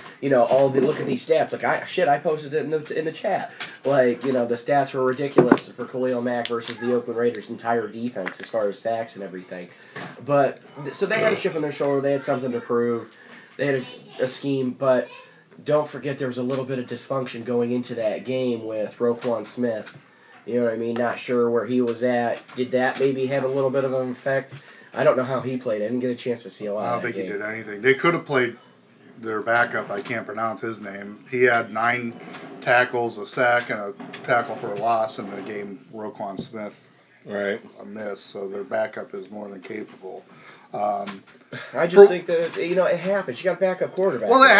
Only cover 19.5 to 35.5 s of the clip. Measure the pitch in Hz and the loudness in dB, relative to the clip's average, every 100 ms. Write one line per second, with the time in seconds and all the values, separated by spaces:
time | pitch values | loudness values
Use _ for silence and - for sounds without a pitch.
19.5 | - 120 107 - - - _ - - - | -2 -2 -2 -8 -16 -20 _ -20 -18 -4
20.5 | 120 117 113 117 117 120 110 - 123 120 | 0 2 0 -2 0 -2 -2 0 2 4
21.5 | 117 107 127 120 113 123 120 117 - - | 2 2 2 2 2 2 2 0 -2 -6
22.5 | 123 123 127 127 127 135 131 131 139 131 | -6 -2 2 2 2 0 2 0 0 0
23.5 | 135 135 135 131 131 127 120 143 135 131 | 0 2 2 0 0 -2 -4 -2 -2 -4
24.5 | 139 - - - 110 147 131 123 127 123 | -12 -20 -20 -12 0 4 4 0 -2 -4
25.5 | 127 123 107 107 123 127 120 127 113 98 | -4 -2 -2 -2 -2 -2 -4 -4 -6 -8
26.5 | - 104 104 117 120 120 98 95 101 107 | -10 -6 -4 -2 -2 -4 -4 -6 -6 -6
27.5 | 110 104 101 123 135 170 165 - 147 120 | -8 -10 0 2 4 2 0 0 0 0
28.5 | - - _ _ _ - - 113 107 113 | -2 -18 _ _ _ -20 -14 -6 -4 2
29.5 | 117 120 117 98 101 - 117 107 104 113 | 2 2 -2 -4 -6 -6 -6 -6 -4 -4
30.5 | 95 113 104 104 101 101 104 - 127 123 | -4 -8 -8 -12 -12 -14 -16 -6 2 4
31.5 | 117 110 110 117 123 117 - - - - | 4 0 0 0 0 -4 -10 -14 -16 -16
32.5 | - - 123 123 123 117 110 101 - 123 | -6 2 4 4 0 -2 -4 -6 0 4
33.5 | 120 120 113 104 - - - - 120 117 | 4 0 -4 -6 -10 -14 -10 0 0 0
34.5 | 117 113 101 113 113 110 - 101 98 95 | -6 -6 -2 0 2 0 -4 -10 -10 -8